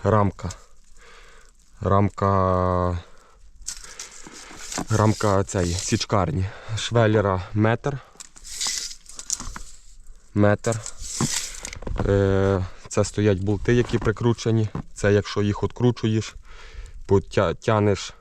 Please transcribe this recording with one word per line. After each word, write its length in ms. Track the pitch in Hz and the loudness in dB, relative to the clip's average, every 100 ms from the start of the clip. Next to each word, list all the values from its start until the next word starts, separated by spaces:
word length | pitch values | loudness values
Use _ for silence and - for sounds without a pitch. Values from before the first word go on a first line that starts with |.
рамка. 480 | 101 107 98 - 85 - - - - - - - - - - - - - | 2 4 2 -2 -10 -10 -18 -20 -20 -20 -20 -20 -20 -20 -20 -20 -20 -4
Рамка, 1160 | 98 98 101 - 98 98 92 92 90 90 90 85 - - - - - - - - - - - - - - - - - - - | 2 4 2 2 2 4 4 2 2 2 0 -2 -8 -20 -20 -20 -20 -18 -14 -14 -14 -16 -16 -16 -18 -18 -18 -16 -10 -6 0
рамка 540 | 107 107 101 107 98 | 2 4 4 2 2
цієї 300 | 98 101 87 | 2 0 0
січкарні. 720 | 87 - 110 - 107 82 85 98 - - 110 | 0 0 -2 2 0 2 0 -4 -6 -8 -6
Швеллера 680 | - 117 110 107 101 92 90 | 0 4 4 4 2 0 -2
метр. 460 | 104 110 117 143 139 - - - - - - - - - - - - - - - - - - - - - - - | 2 2 2 -2 -6 -10 -20 -20 -20 -14 -6 -4 -4 -8 -14 -18 -14 -6 -6 -6 -10 -14 -16 -20 -20 -18 -20 -4
Метр. 460 | 104 104 104 - 110 - - - - - - - - - - - - - | 4 4 4 0 -4 -6 -12 -8 -4 -4 -4 -6 -12 -14 -10 -6 -2 2
Е, 600 | 98 98 98 98 95 92 - - | 4 4 4 2 2 -2 -10 -6
це 160 | - | -2
стоять 360 | 104 - 104 95 | -2 2 2 2
болти, 340 | 98 101 - | 0 0 2
які 240 | 120 113 113 | 2 2 0
прикручені. 720 | 113 104 120 117 117 110 107 - - | 0 0 0 0 0 0 0 -4 -12
Це 180 | - 104 | 0 4
якщо 300 | 104 - 104 | 4 2 -2
їх 200 | 104 101 | 0 0
відкручуєш, 720 | 98 - 123 120 113 110 - - - - - - - - - | -2 2 0 2 0 0 -2 -10 -18 -18 -16 -16 -14 -8 2
потя-, 480 | 98 - - 90 | 2 2 0 0
тянеш 600 | 76 - 107 104 95 - - | 0 0 2 4 0 -4 -14